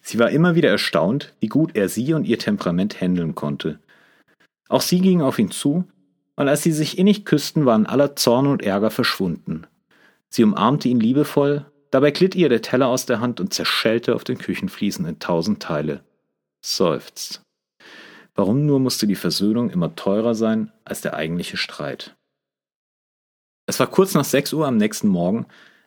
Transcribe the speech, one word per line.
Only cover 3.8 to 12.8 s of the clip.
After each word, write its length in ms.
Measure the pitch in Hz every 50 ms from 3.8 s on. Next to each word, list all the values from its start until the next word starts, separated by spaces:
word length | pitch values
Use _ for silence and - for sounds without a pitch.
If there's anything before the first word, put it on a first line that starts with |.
| _ _ _ _ _ _ _ _ _ _ _ _ _ _ _ _ _ _
Auch 120 | - 131
sie 200 | - - 180 180
ging 200 | 185 190 185 175
auf 180 | 143 135 - -
ihn 120 | 110 90
zu, 340 | - - - 143 147 180 180 _ _ _ _ _ _ _ _ _ _
und 120 | - 143
als 160 | 135 147 143 -
sie 80 | 175
sich 260 | 156 151 156 - -
innig 280 | - 185 208 196 208 -
küssten, 400 | - - 143 - - _ 160 147
waren 200 | 123 113 110 107
aller 300 | - - 127 143 - 143
Zorn 320 | - - 127 117 127 139
und 140 | 143 139 -
Ärger 300 | - 101 95 101 107 107
verschwunden. 760 | - - - - - - 95 87 76 - _ - 82 80 - _ _ _ _ _ _ _ _ _ _ _ _ _
Sie 140 | - - 113
umarmte 460 | 107 98 - 98 120 143 147 - 127
ihn 100 | 123 120
liebevoll, 680 | 110 113 127 147 147 - - 147 143 143 147 143 143 _ _ _ _ _
dabei 200 | - 135 139 147
glitt 240 | 143 - 175 190 -
ihr 140 | 185 170 139
der 120 | 120 113
Teller 260 | 117 - - 127